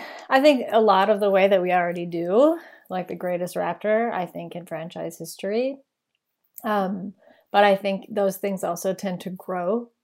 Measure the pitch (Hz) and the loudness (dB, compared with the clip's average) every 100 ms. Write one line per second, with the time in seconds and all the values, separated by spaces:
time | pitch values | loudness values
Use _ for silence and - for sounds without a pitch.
0 | - - - 269 294 262 - 226 214 190 | -12 -14 0 4 6 4 2 4 6 6
1 | 202 202 202 190 202 196 180 180 175 175 | 4 2 4 4 6 4 2 0 0 -4
2 | 175 170 175 214 302 339 - - - 185 | -6 -4 0 4 4 2 -8 -20 -10 -8
3 | 175 175 180 175 180 175 170 175 208 220 | -8 -8 -4 -4 -4 -4 -4 -4 0 0
4 | 233 180 175 170 170 175 175 160 170 165 | 0 -4 -6 -10 -12 -14 -12 -12 -10 -10
5 | 165 170 165 - 196 220 262 269 _ _ | -10 -10 -14 -10 -4 -2 -4 -6 _ _
6 | _ _ _ _ _ - 220 208 185 196 | _ _ _ _ _ -10 -4 -2 -2 -6
7 | 196 - _ _ _ 202 202 196 196 190 | -10 -16 _ _ _ 4 4 4 -2 -6
8 | - 208 196 190 202 190 180 170 190 190 | -6 -2 -2 -2 -4 -4 -6 -4 -4 -4
9 | 196 180 190 185 - 180 175 233 240 _ | -6 -8 -10 -12 -8 -6 -2 -4 -6 _